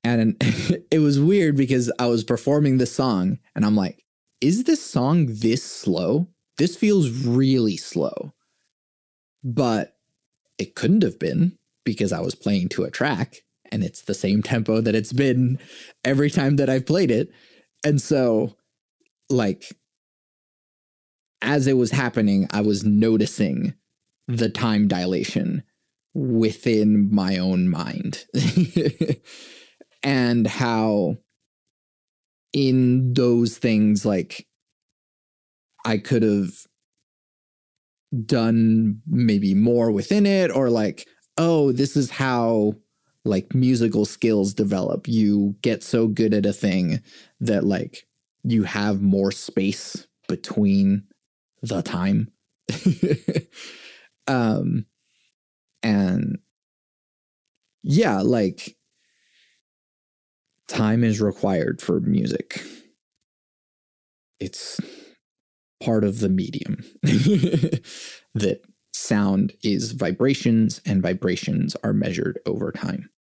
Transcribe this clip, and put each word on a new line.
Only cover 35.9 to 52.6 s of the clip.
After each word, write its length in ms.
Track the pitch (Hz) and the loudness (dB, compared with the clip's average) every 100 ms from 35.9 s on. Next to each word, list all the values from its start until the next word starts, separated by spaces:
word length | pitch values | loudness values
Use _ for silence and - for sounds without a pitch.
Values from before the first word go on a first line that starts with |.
| 107 | -2
could 260 | - 120 | 0 2
have 280 | 110 101 90 - - _ _ _ _ _ _ _ _ _ _ _ _ _ _ 131 | 4 2 -2 -6 -20 _ _ _ _ _ _ _ _ _ _ _ _ _ _ -8
done 760 | 110 127 113 113 113 110 110 107 - | -2 0 2 4 4 4 2 -2 -2
maybe 460 | 123 117 104 98 | 0 2 2 2
more 380 | 98 117 120 117 | 2 4 4 2
within 340 | 101 - 208 | 0 0 2
it, 260 | 202 196 175 | 4 2 2
or 180 | 135 127 | 0 2
like, 380 | 117 104 80 - _ _ - | 2 0 -4 -18 _ _ -2
"Oh, 340 | 170 160 139 | 2 4 2
this 240 | 123 139 | 2 0
is 140 | 156 123 | 0 -2
how, 640 | - 135 123 117 113 107 107 _ _ _ _ | -2 0 2 2 2 0 -2 _ _ _ _
like, 300 | - 95 - | -2 -2 0
musical 500 | 131 127 123 117 107 | 0 2 2 2 0
skills 480 | 104 - 117 107 98 | -2 0 0 2 0
develop." 540 | 101 101 98 - - - | -2 -2 0 -2 -4 -2
You 480 | 113 104 101 101 101 | 0 2 2 0 -2
get 220 | 120 107 | -2 -2
so 240 | - 120 110 | -2 0 0
good 260 | 107 110 | 0 0
at 120 | 104 | 2
a 80 | 101 | 0
thing 480 | - 104 92 87 110 - - - _ | -2 -2 0 0 -4 -8 -20 -20 _
that, 240 | 117 101 | -2 0
like, 440 | 202 190 - - _ _ _ _ | 0 -2 -6 -14 _ _ _ _
you 200 | 123 113 | -2 0
have 380 | 92 107 104 98 | 0 -2 -2 0
more 300 | 98 98 98 | 2 2 0
space 760 | - - - 98 - - - - _ - | -4 -6 -2 -2 -4 -10 -16 -18 _ -8
between 760 | 90 - - 101 98 98 101 - _ _ _ _ _ | -8 -6 -2 2 2 2 0 -4 _ _ _ _ _
the 200 | 107 95 | -6 -6
time. 500 | - 87 98 101 113 _ _ _ | -6 -4 0 0 -2 _ _ _